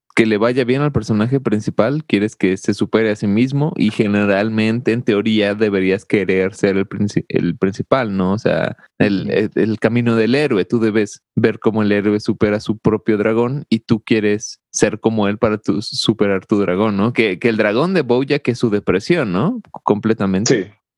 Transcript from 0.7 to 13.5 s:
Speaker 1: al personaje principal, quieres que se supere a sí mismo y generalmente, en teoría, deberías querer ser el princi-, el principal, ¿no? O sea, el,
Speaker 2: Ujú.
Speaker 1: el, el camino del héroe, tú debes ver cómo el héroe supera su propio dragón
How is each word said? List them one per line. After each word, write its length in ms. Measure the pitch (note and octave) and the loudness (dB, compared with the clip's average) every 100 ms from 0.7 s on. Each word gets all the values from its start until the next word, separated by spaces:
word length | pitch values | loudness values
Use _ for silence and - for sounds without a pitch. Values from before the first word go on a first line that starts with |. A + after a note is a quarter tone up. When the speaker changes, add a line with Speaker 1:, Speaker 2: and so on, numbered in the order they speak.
| C3 | 0
Speaker 1:
al 100 | D3 | 0
personaje 480 | C#3 A2 A2 A2+ C3+ | -2 0 0 2 0
principal, 640 | B2+ G#2 G#2+ - G#2+ D3 - | 0 -2 -2 0 0 0 0
quieres 300 | G#2 G#2+ - | 0 0 0
que 220 | F#2+ F#2 | 0 0
se 160 | - | -2
supere 380 | G2+ G#2 A2 A2 | -2 0 2 2
a 40 | G#2 | 0
sí 120 | G#2 | 0
mismo 440 | G2+ C3 C#3 D3+ - | 0 0 0 -2 0
y 140 | G#2+ | -2
generalmente, 1000 | - G#2+ G2+ G2+ G2 A2 A2 A2 A2+ B2 | 0 0 2 2 2 0 0 0 0 0
en 120 | A2+ | -2
teoría, 520 | A#2+ G2+ A2 G#2+ G2+ G#2 | 0 0 2 2 2 0
deberías 480 | G#2+ G2 F#2 F#2+ - | 0 2 2 0 0
querer 480 | G#2+ F#2 F#2+ F#2+ | -2 0 0 0
ser 220 | F#2+ G2+ F#2+ | -2 -2 0
el 80 | F#2+ | -2
princi-, 400 | - G#2 - - | -4 -2 -2 -2
el 260 | F2+ F2 E2+ | -2 -2 -2
principal, 580 | F#2+ F#2+ G#2+ C3+ A#2 G2 | -2 -2 -2 -2 0 -2
¿no? 160 | F#2 | 0
O 40 | G2+ | 0
sea, 380 | - E2 - - - _ | 0 -2 -2 -6 -18 _
el, 240 | G#2 G2 | 0 0
Speaker 2:
Ujú. 80 | - | 0
Speaker 1:
el, 200 | - G#2+ - | -2 0 0
el 240 | G#2 G#2+ | 0 0
camino 360 | A2+ A#2 A#2+ A2+ | 0 0 2 2
del 200 | A2 C3 | 2 0
héroe, 300 | D3 A2 - | 0 0 0
tú 140 | A#2+ | 0
debes 420 | A2 G#2+ G2+ - _ - | 2 0 -2 -6 _ 0
ver 240 | A2+ G#2 | 0 2
cómo 220 | A#2 G#2+ | -2 0
el 100 | G#2 | 2
héroe 280 | G2+ G2+ G#2 | 2 2 0
supera 400 | - A2 G#2+ G#2 | -2 -2 0 0
su 180 | - G#2+ | -2 -2
propio 400 | - G#2+ - G#2+ | 0 0 0 0
dragón 480 | G#2 A2 A#2+ | 2 0 0